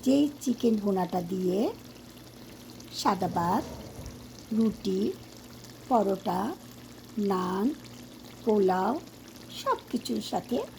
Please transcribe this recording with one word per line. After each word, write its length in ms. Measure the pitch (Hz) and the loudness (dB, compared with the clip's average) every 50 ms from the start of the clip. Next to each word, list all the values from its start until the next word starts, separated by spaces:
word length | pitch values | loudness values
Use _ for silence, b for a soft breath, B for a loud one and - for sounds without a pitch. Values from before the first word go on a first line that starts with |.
| - | 6
যেই 200 | 254 269 285 294 285 - - - | 6 6 6 6 4 2 -2 0
চিকেন 300 | 269 233 - - 233 220 208 196 | 0 0 4 4 4 4 4 4
ভুনাটা 360 | 202 190 190 180 170 - 180 175 170 | 2 4 4 2 2 0 -2 0 0
দিয়ে 280 | 190 185 185 180 180 196 247 381 480 - - - - - - - - - - - - - - - - - - - - - - - - - | -2 2 2 2 4 4 2 2 0 -4 -14 -18 -18 -18 -18 -18 -18 -18 -18 -18 -18 -18 -18 -18 -18 -18 -18 -16 -16 -16 -16 -12 -8 0
সাদা 300 | - 254 202 180 190 175 - | 2 2 4 4 2 0 0
ভাত, 260 | 175 170 175 185 262 - - - - - - - - - - - - - - - - - - 220 | 2 2 4 2 2 0 -2 -10 -12 -12 -12 -12 -12 -12 -12 -12 -14 -16 -16 -16 -16 -8 -2 2
রুটি, 420 | 220 226 220 - - - 202 185 190 208 294 381 - - - - - - - - - - - - - - | 4 4 4 2 0 -2 0 2 2 2 0 0 -4 -10 -16 -16 -18 -18 -18 -18 -16 -16 -18 -18 -16 -2
পরোটা, 520 | - 262 226 196 196 196 190 - 208 175 185 202 247 370 - - - - - - - - - - - - 220 202 202 | 4 4 4 6 4 2 0 0 0 0 0 0 -2 -4 -8 -12 -18 -18 -18 -18 -18 -18 -18 -18 -8 -4 -2 0 2
নান, 340 | 196 185 180 180 185 190 208 269 311 - - - - - - - - - - - - - - | 2 2 0 0 0 2 2 2 2 0 -10 -16 -16 -16 -16 -16 -16 -16 -16 -18 -16 -2 2
পোলাও 480 | 233 214 208 196 185 185 185 190 208 262 339 - - - - - - - - - - - - | 4 6 8 8 6 6 6 4 2 2 0 -4 -8 -16 -18 -18 -18 -18 -16 -16 -12 -12 -4
সব 180 | - 539 480 466 - - | 0 0 0 0 0 -4
কিছুর 300 | - 240 - - 233 214 214 - | -4 -2 -2 0 -2 -2 -2 -2
সাথে 260 | - 247 - - 240 269 508 571 - | -2 -2 -2 0 -2 -2 -2 -4 -8